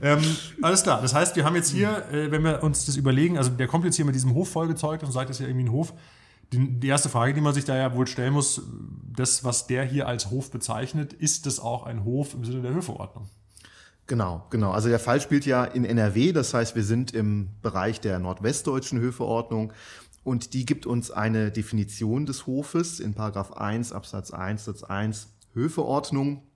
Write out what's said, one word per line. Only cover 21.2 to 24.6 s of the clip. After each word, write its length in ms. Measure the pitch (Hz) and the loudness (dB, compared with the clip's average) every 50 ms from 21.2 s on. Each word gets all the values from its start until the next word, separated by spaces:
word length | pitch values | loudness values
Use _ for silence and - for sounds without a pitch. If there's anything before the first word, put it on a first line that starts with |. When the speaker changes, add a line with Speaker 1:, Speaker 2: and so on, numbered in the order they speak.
| 107 110 110 110 107 104 | 0 2 2 2 0 0
Speaker 2:
Definition 760 | 104 113 104 - 113 107 101 104 - - 113 107 113 135 151 | 0 -2 -4 -2 0 -2 -2 -2 -4 -4 -2 0 0 0 -2
des 200 | 147 135 - - | -4 -6 -8 -6
Hofes 540 | - 127 135 147 - - 170 170 170 170 - | -4 -4 -4 -4 -2 0 -2 -2 0 -4 -6
in 140 | - 107 101 | -6 -6 -4
Paragraph 400 | 104 110 107 101 98 98 - - | -2 -4 -4 -2 -4 -6 -6 -6
eins 400 | - 98 101 107 117 120 113 - | -6 -4 -2 -2 -2 -4 -4 -6
Absatz 380 | 101 - - - 101 95 - | -10 -10 -8 -10 -10 -10 -8
eins 340 | - - 92 95 107 107 | -8 -8 -4 -4 -4 -4